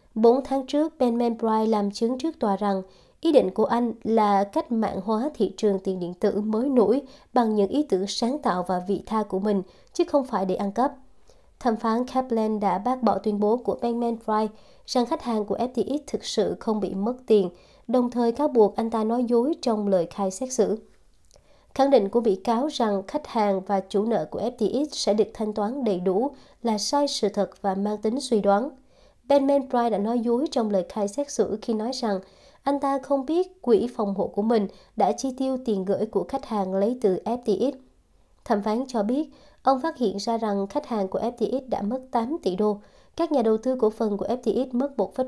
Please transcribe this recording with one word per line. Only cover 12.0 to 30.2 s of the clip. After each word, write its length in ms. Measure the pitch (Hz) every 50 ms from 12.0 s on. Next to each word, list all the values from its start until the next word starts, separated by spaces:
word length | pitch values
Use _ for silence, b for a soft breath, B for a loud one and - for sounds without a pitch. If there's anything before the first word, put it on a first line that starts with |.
| 254
Kaplan 540 | 254 - 262 254 254 233 226 220 220 220 208
đã 180 | 208 196 175 185
bác 260 | 202 247 262 262 240
bỏ 140 | 214 190 196
tuyên 220 | - 214 208 202
bố 180 | 208 208 220 254
của 200 | 254 - - -
Ben 180 | - 240 233 233
Manbright 520 | 240 233 233 226 - - 214 214 220 208 208 B B B B B B
rằng 200 | - - 254 240
khách 160 | 240 320 311
hàng 240 | - 240 226 214 208
của 120 | 208 208 -
F 100 | 233 254
T 80 | 254
X 360 | 240 - - 269 294 - -
thực 140 | - 214 -
sự 300 | - - - - 170 185 -
không 200 | - 226 220 214
bị 140 | 196 175 -
mất 200 | 190 196 226 254 254 - -
tiền, 220 | 226 208 185 175 b b b b b b b -
đồng 220 | 233 254 247 240
thời 220 | 240 240 240 233
cáo 160 | 233 240 285 302
buộc 280 | 254 240 208 202 208
anh 140 | - 226 226
ta 140 | 233 220 214
nói 200 | 220 226 240 254
dối 300 | 226 240 233 240 285 330 -
trong 260 | - 277 220 208 208 202
lời 200 | 190 180 170 170
khai 220 | - - 202 190
xét 220 | 190 - 254 254 -
xử. 240 | - 208 180 202 220 - - - - _ - _ _ _ _ b b b b b b b b -
Khẳng 160 | - 269 277
định 200 | 277 240 202 196
của 120 | - 240
bị 140 | 226 226 190
cáo 320 | 190 - 240 226 233 269 311
rằng 360 | - - 240 214 202 196 190 -
khách 200 | - 302 302 -
hàng 340 | - 233 208 202 196 190
và 180 | 190 - 202 196 190 -
chủ 160 | - 196 208
nợ 200 | 226 226 185 156 156
của 80 | - -
F 120 | 190 240
T 380 | 247 - 220 190 - 254 302 294
X 60 | -
sẽ 180 | - - 196 208
được 140 | 220 208 214 -
thanh 200 | - 220 214 208
toán 300 | 220 202 208 254 285 254
đầy 160 | 220 196 180
đủ 320 | 180 190 180 196 247 294 B B B B B B -
là 140 | 233 214 208
sai 300 | - - - 285 294 277
sự 220 | 277 - - 196
thật 320 | 208 208 196 180 - -
và 140 | - 202 190
mang 220 | 196 202 208 214 208
tính 240 | 214 220 226 277
suy 200 | - - 240 208
đoán. 280 | 190 202 196 202 247 302 - b b b b b b b b b _
Ben 240 | - 285 285 277 269
Manbright 440 | 277 285 247 254 - 240 233 233
đã 60 | 214 185
nói 220 | 202 220 240
dối 260 | 247